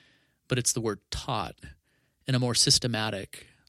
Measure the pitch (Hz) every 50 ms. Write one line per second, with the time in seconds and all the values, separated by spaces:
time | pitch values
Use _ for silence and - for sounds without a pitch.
0 | _ _ _ _ _ _ _ _ _ - 127 123 123 - - 123 113 113 101 98
1 | _ - - - - - 127 110 90 57 - _ - - - _ _ _ _ _
2 | _ _ _ _ - - 131 123 127 123 120 - - 143 - - - 127 113 110
3 | 110 110 104 98 98 - - - - - - _ _